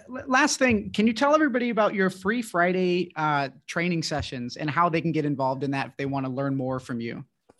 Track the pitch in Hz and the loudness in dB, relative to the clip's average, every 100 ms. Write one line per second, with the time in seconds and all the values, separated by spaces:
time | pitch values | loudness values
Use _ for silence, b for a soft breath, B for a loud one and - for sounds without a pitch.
0 | - 254 - 254 294 - 262 214 202 208 | -8 -12 0 2 4 2 2 2 0 0
1 | 220 226 285 311 302 240 240 220 208 202 | 2 4 4 4 4 2 0 2 2 2
2 | 190 185 196 240 226 175 175 185 180 175 | 0 0 -2 -2 -2 2 2 2 2 0
3 | - 160 151 143 135 - - 175 175 165 | -2 -2 0 0 -2 -6 -8 -4 0 0
4 | - 147 - 131 120 - 151 165 175 165 | -2 -4 -4 -8 -10 -6 -4 0 2 2
5 | 160 156 147 135 131 135 139 139 123 - | 0 0 0 0 -2 -2 -2 -4 -4 -6
6 | 139 135 131 127 139 135 127 131 131 120 | -4 -4 -4 -4 -2 -2 -2 -6 -6 -6
7 | 117 120 135 _ _ | -6 -8 -14 _ _